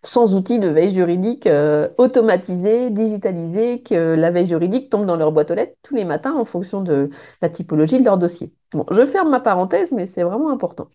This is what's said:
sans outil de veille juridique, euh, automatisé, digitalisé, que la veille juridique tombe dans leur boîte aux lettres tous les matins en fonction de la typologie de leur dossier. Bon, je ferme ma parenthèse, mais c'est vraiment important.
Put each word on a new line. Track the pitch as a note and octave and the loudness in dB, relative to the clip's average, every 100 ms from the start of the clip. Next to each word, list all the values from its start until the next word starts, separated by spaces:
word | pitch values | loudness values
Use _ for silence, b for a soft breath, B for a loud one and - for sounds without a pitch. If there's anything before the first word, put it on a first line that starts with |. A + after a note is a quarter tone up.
sans | - A#3+ A3+ F#3+ | -2 2 2 2
outil | F#3 A#3 | 0 0
de | F#3+ | 2
veille | D#3 F#3 | 2 2
juridique, | F#3 F3 F3+ G3+ A#3+ G3 | 2 0 0 -2 -2 2
euh, | D3 D3+ D3+ D3+ - | 2 2 2 0 2
automatisé, | B3+ B3+ A3 F#3 F#3 F3+ G3 A3+ B3 | 2 4 2 0 -2 -4 0 0 0
digitalisé, | G#3 A3 G#3 G3 F3 E3 F#3 A#3+ A#3+ | -2 -2 -2 -4 -4 -6 -2 -2 -4
que | - E3+ E3 D#3+ | -2 0 2 2
la | E3 | 2
veille | F3 F3+ | 2 0
juridique | E3 E3+ A#3+ C4 | 0 0 -2 -2
tombe | G#3 G3+ | -2 0
dans | E3+ | 0
leur | D#3 | 2
boîte | D#3 - | 2 0
aux | F3 | -2
lettres | - _ | -4 _
tous | - C#4 | -6 -4
les | F#3 | -4
matins | D#3 C4 | -4 -4
en | D4+ | -4
fonction | A3+ F3 F#3 G3 | -4 -6 -6 -6
de | F#3 C#3 C#3+ B B B | -2 0 0 B B B
la | E3 | -6
typologie | E3 D#3+ - D#3 C4 | -4 -4 0 2 4
de | B3 | 4
leur | F#3+ | 4
dossier. | F3 F3 - _ _ | 0 -4 -16 _ _
Bon, | D3+ - | -8 0
je | F#3+ C4+ | 2 2
ferme | G4 E4 | 2 0
ma | B3+ | 0
parenthèse, | A#3+ F#3 F#3 F#4 F4 | 0 0 0 -2 -2
mais | B3 F3+ | -4 -6
c'est | F#3 | -4
vraiment | F3 G#3+ D#4 | -2 -2 -4
important. | B3+ F3 - - | -4 -6 -8 -16